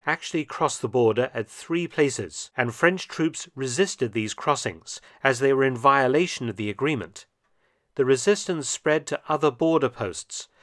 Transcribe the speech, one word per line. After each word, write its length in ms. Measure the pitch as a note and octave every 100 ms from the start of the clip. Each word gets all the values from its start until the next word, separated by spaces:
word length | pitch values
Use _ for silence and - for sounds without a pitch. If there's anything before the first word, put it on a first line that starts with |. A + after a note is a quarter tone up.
| -
actually 400 | D#3+ - E3 D3
crossed 380 | - D3+ -
the 40 | A2+
border 440 | B2 A#2 A2 C3
at 160 | A#2 G#2+
three 380 | - - E3+ E3
places, 640 | - C#3+ B2+ F2+ - - -
and 200 | A#2+ A#2
French 320 | E3+ F#3 -
troops 420 | - D#3+ - - C3
resisted 580 | C3 B2 G3 - A#2+
these 220 | A2+ G#2+ -
crossings, 640 | - C#3 A2+ E2 - - - -
as 160 | C3+ B2
they 140 | C3+
were 100 | C3+
in 120 | C3+ B2
violation 720 | C#3 C#3 B2+ C#3+ F3+ - A#2+
of 60 | G2
the 140 | G#2
agreement. 560 | G2+ C#3+ C#3 F2 - - _ _ _ _ _ _ -
The 100 | C3
resistance 640 | C3 - G#3 - E3 C3
spread 380 | - D#3 D3+ D3
to 140 | D3+ -
other 220 | D3+ D3+
border 400 | B2 E3 D#3+ C3
posts, 600 | - G#2 E2 - - - _